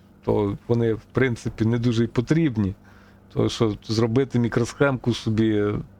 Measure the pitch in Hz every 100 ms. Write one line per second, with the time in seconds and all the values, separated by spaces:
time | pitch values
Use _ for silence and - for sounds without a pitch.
0 | - - - 107 101 101 - 120 117 107
1 | - - 131 117 120 - 110 120 123 110
2 | 113 - 117 156 160 110 98 - - -
3 | - - - - 113 - 113 104 - 110
4 | 113 117 135 123 117 120 117 - 143 127
5 | 123 113 113 107 110 104 104 113 -